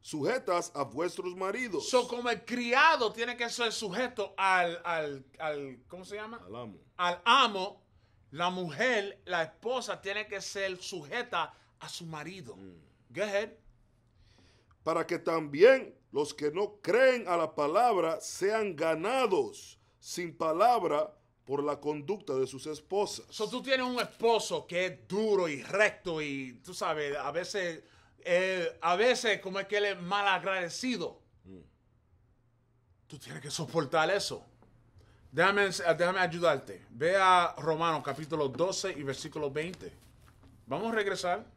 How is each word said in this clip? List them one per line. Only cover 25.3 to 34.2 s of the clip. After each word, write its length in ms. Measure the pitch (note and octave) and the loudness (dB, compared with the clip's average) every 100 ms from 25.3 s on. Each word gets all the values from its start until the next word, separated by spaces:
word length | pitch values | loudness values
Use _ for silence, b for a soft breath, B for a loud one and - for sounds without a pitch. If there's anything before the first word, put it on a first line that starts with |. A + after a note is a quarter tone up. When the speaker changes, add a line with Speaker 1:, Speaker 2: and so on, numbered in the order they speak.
| G3+ E3+ | 4 2
Speaker 2:
y 140 | C#3 | -2
recto 600 | A#2 F#3+ G#3 - F#3 D#3+ | -4 2 2 2 -6 -4
y, 380 | D3 C#3 C3 B2 | -4 -6 -8 -12
tú 80 | - | -16
sabes, 440 | F3 F#3+ D#3 D3 C#3+ | -6 -2 -2 -2 -4
a 140 | C3+ | -4
veces, 500 | D3+ F3+ G#3 F3 E3 - b b _ | -4 -4 -4 -4 -6 -16 b b _
eh, 580 | - F3+ F#3 F#3 E3 - | 0 2 2 0 -2 -2
a 160 | E3+ F3+ | 0 4
veces 440 | A#3 A#3 A3+ F#3+ | 4 4 2 0
como 200 | F#3+ F#3+ | -2 -6
es 60 | F#3+ | -2
que 100 | G#3 | 0
él 80 | |
es 160 | G3+ F#3 | 0 -2
malagradecido. 1200 | F3 G3+ G3+ F#3 E3+ F#3+ F3 - B3+ A3+ E3 - _ _ | -2 0 2 0 0 -4 -4 -6 -4 -4 -6 -10 _ _
Speaker 1:
Mm. 140 | - F#2+ D2 _ _ _ _ _ _ _ _ _ _ _ _ _ _ | -20 -20 -20 _ _ _ _ _ _ _ _ _ _ _ _ _ _
Speaker 2:
Tú 120 | C#3 | -20
tienes 240 | - - | -14 -14
que 80 | D3 | -8
soportar 600 | - D#3+ E3 C#3 E3 D#3+ | -6 0 0 2 2 4
eso. 340 | G3 | 2